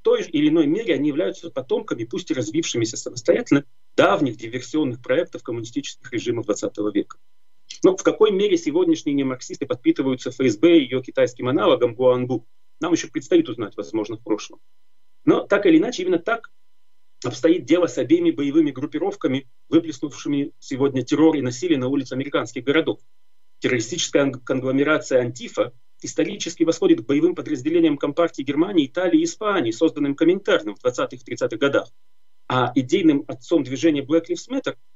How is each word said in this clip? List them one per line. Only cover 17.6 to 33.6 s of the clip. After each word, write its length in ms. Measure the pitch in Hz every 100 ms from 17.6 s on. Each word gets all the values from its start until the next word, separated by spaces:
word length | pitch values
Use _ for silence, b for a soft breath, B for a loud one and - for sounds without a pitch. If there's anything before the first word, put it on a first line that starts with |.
| 127
дело 200 | 175 165
с 120 | 143
обеими 320 | 123 175 170
боевыми 400 | 160 143 156 147
группировками, 800 | 135 147 151 190 - 151 135 - - -
выплеснувшими 840 | 165 165 - 147 - 160 143 143 -
сегодня 440 | - 127 135 127
террор 340 | 123 147 160 147
и 60 |
насилие 340 | 127 123 180 139
на 120 | 127
улице 260 | 143 127
американских 500 | 127 135 156 110 131
городов. 360 | 127 156 139 - - - - - - -
Террористическая 640 | 135 123 - 170 - 147
ан-, 100 | 139
конгломерация 880 | 123 - 131 131 135 143 151 - 131
«Антифа» 540 | 123 - 240 - 120 - - -
исторически 600 | - - 156 - 165 -
восходит 400 | 165 165 190 147
к 40 | 135
боевым 280 | 143 175
подразделениям 640 | 175 131 139 143 170 160 139
Компартии 440 | 143 151 170 -
Германии, 440 | 143 143 190 180 135
Италии 340 | 175 190 -
и 40 |
Испании, 480 | 339 - 214 190 135
созданным 420 | - 160 156 143
Коминтерном 600 | 139 165 190 214 160 104 -
в 40 |
двадцатых 400 | 127 147 135 127
и 40 |
тридцатых 340 | - - 123 110
годах. 300 | 139 110 - - - - - - -
А 220 | 127 123
идейным 500 | 135 127 196 165 143 -
отцом 360 | 127 - 165